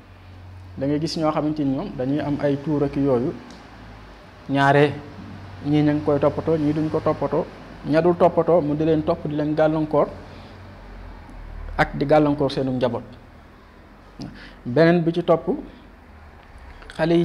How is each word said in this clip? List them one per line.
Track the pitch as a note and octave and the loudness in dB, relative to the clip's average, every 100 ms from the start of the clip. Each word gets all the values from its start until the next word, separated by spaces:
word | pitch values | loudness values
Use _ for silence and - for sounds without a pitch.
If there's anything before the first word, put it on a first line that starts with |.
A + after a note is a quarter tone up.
| - - - - - - - - | -20 -20 -20 -20 -20 -20 -18 -6
da | C3+ | -2
ngay | D3 | -2
gis | D#3+ F3 | -2 -2
ñoo | D#3 | 0
xamante | D#3 D3+ D3+ | 0 -2 -2
ni | C#3 C3+ | -2 -2
ñoom | G3+ C#3+ | -6 -6
dañuy | B2+ D3 | -2 -2
am | D3 C#3+ | -2 -2
ay | C#3+ C#3 | 0 -2
tuur | D#3+ D3 | -2 -2
ak | C#3+ C#3+ | -2 0
yooyu. | C#3 B2 D3 - - - - - - - - - - - - | 2 2 0 -6 -14 -20 -20 -20 -20 -20 -20 -20 -20 -18 -4
Ñaare | C#3 C#3 C#3+ D3 C#3+ - - - - - - C#3+ | 2 6 6 4 2 -12 -16 -16 -16 -16 -10 0
ñii | D3+ | 2
ña | D3+ | 4
ngi | D3+ | 2
koy | D3+ C#3+ | 0 2
toppatoo, | D3 C#3+ D#3+ D#3+ | 2 0 0 0
ñii | D3 | 0
duñ | D#3 D#3 | 0 -2
ko | D#3 | 0
toppatoo. | D#3 D3+ C#3+ D3+ - - - - D3 | -2 -2 -2 -2 -4 -10 -18 -12 0
Ña | D#3 | 2
dul | F3 F3 | 2 4
toppatoo, | F3 E3+ D#3+ E3+ | 4 4 4 2
mu | D3 | 2
di | D3+ | 0
leen | D#3+ D#3 | 2 2
topp, | D#3 - D#3 | 0 -2 -4
di | D3 | -4
leen | D3+ | -2
gàllankoor | D3+ D#3 D#3+ D3+ D3 - - - - - - - - - - - - - - - - - - | 2 2 2 0 0 0 -4 -16 -18 -18 -20 -20 -20 -18 -18 -18 -18 -18 -16 -14 -14 -8 -2
ak | D#3 D3 | -2 -2
di | |
gàllankoor | C#3+ D3+ D3 C#3+ C3+ | 4 6 6 2 0
seenu | D3+ C3 | 0 -2
njaboot. | B2+ B2 A#2 A2 - - - - - - - - - - - - - - - B2 | 0 0 -2 -8 -18 -20 -20 -20 -20 -20 -20 -20 -20 -20 -16 -16 -16 -20 -14 -2
Beneen | B2+ E3 F3 | 4 6 6
bi | E3 | 2
ci | F3 | 0
topp, | E3+ E3 F3 D4+ - - - - - - - - - - - - - - | 2 2 2 -4 -8 -18 -20 -20 -20 -20 -20 -20 -20 -20 -20 -20 -14 -2
xale | D#3+ | 2
yi | E3+ | 2